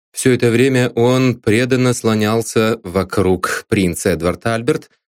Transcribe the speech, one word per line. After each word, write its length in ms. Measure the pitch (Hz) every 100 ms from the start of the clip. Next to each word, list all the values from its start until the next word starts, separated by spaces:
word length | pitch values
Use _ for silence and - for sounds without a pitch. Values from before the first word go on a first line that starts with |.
| _
Всё 220 | - 131
это 180 | 123 120
время 380 | 113 135 127 123
он 500 | 120 120 127 131 113
преданно 540 | 113 110 127 127 127
слонялся 840 | 120 113 107 107 113 - 117 110 113
вокруг 800 | 92 92 92 - 92 90 - - -
принца 400 | 104 90 80 101
Эдвард 360 | 82 87 85 117
Альберт, 440 | 113 123 156 - _ _